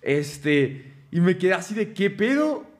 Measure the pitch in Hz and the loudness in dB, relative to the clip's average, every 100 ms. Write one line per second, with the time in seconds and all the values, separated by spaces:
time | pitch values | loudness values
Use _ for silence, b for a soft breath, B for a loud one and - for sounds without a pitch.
0 | - 143 147 - 151 147 135 - - - | 0 -2 -2 -6 0 2 2 -2 -16 -20
1 | - 165 175 180 180 185 180 214 214 - | -6 0 2 2 2 0 -2 -4 -6 0
2 | 202 196 214 277 302 285 - - | -2 0 0 2 0 -2 -8 -20